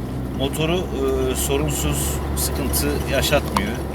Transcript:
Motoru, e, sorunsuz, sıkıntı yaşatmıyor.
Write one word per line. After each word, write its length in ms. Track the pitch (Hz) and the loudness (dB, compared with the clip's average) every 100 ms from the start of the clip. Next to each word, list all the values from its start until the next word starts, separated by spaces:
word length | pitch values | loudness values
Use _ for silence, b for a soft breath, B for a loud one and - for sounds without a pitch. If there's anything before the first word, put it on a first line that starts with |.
| - - - - | -4 -4 -4 -2
Motoru, 380 | 135 135 156 180 | -2 0 0 0
e, 580 | 180 135 135 135 131 | -2 -2 0 2 0
sorunsuz, 800 | 127 - 139 151 139 151 139 143 - - - | 0 0 2 2 0 0 0 0 -2 -2 -2
sıkıntı 520 | - - - - 143 143 143 | 0 0 0 2 2 0 0
yaşatmıyor. 600 | 135 - 147 - - 104 - - | 2 4 2 2 0 0 -2 -4